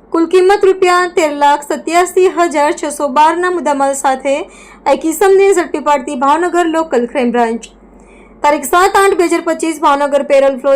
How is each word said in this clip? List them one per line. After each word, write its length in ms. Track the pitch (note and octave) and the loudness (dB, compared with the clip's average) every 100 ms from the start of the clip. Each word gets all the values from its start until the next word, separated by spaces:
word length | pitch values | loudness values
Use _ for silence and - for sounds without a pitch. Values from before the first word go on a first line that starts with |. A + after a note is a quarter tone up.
| - | -6
કુલ 140 | E4 E4 | -4 0
કિંમત 380 | F#4 F#4 G4+ | 2 4 4
રૂપિયા 460 | F#4+ F#4+ F#4 F4+ F4+ | 2 2 2 0 0
તેર 120 | F4 D#4 | -2 -2
લાખ 280 | C#4+ C#4+ D4 | 0 0 0
સત્યાસી 680 | D4 D#4 - E4+ F4+ F#4+ F#4 D#4 | -2 -8 -2 0 0 2 0 2
હજાર 340 | F4 D4 D4 | -2 0 -2
છસો 340 | E4+ D#4 C#4+ C#4+ | -2 -6 -6 -4
બારના 420 | C4 D#4 E4 F4+ | 2 2 2 -2
મુદ્દામાલ 420 | F4+ D4 C#4+ C#4 | -2 -2 -2 -2
સાથે 380 | C#4 C#4 - C#4 C#4 - - - - - | -2 -2 -2 -2 -4 -6 -16 -20 -8 -2
એક 180 | C#4 D#4+ | -2 -2
ઇસમને 380 | D#4 G4 F#4+ G4 | 0 4 4 4
ઝડપી 300 | F4+ E4 D4+ | 2 -2 -4
પાડતી 360 | D4 D4 - C#4+ | -2 -2 -2 -2
ભાવનગર 480 | C#4 D#4 F4 E4+ E4+ | 0 0 0 0 0
લોકલ 400 | D#4+ D#4+ B3+ A#3+ | -2 -2 -2 -2
ક્રાઇમ 240 | - B3 | -2 -2
બ્રાન્ચ. 380 | A#3+ A#3 A#3 - - - - - - - - | 0 -2 -4 -10 -20 -20 -20 -20 -20 -20 -4
તારીખ 240 | D4 D4 D4 | -2 0 0
સાત 280 | F4 G4 G4+ | 2 2 2
આઠ 160 | G4 F#4+ | 2 2
બે 120 | E4+ | 0
હજાર 160 | E4+ E4+ | -2 -2
પચીસ 320 | D#4+ E4 D4+ | -4 -4 -2
ભાવનગર 420 | D#4 C#4+ C#4+ C#4 | 0 0 0 -2
પેરલ 320 | C4 C#4 C4+ C4+ | 2 2 2 0
ફ્લો 140 | C#4 | 0